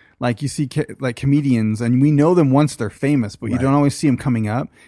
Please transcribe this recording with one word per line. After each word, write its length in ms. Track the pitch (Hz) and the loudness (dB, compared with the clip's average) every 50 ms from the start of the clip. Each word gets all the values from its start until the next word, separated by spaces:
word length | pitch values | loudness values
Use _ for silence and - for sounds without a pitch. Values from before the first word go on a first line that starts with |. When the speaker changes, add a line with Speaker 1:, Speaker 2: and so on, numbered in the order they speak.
| _ _ _ - | _ _ _ -6
Speaker 1:
Like, 200 | 123 123 117 - | -4 -4 -4 -4
you 60 | 143 131 | -6 -8
see, 200 | - - 151 127 | -4 -4 -6 -4
ca-, 180 | - 156 156 - - - | -2 -4 -6 -6 -6 -8
like, 160 | 135 127 117 - | -6 -6 -6 -4
comedians, 640 | - 139 143 147 143 139 127 113 110 110 107 107 | -2 0 0 2 2 2 0 0 0 0 -2 -2
and 200 | 120 117 123 127 | -2 0 2 2
we 80 | 139 147 | 4 4
know 240 | 151 139 147 165 180 | 4 4 4 4 4
them 160 | 180 156 135 | 4 4 4
once 280 | 131 143 151 151 - - | 4 4 2 2 0 -4
they're 120 | 117 101 | -8 -8
famous, 460 | - - - 135 147 139 113 104 - | -6 -4 -2 0 0 0 -2 -4 -6
but 120 | - - 113 | -10 -8 -6
you 100 | 117 123 | -4 -2
Speaker 2:
Right. 60 | 127 | 0
Speaker 1:
don't 100 | 135 139 | 2 2
always 200 | 147 143 143 131 | 2 2 0 0
see 140 | - - 147 | 0 0 0
'em 80 | 127 | 0
coming 320 | 113 - 139 123 113 110 107 | 0 -2 -2 -2 -2 -2 -2
up. 220 | 107 123 143 - _ _ - | -4 -4 -6 -8 _ _ -20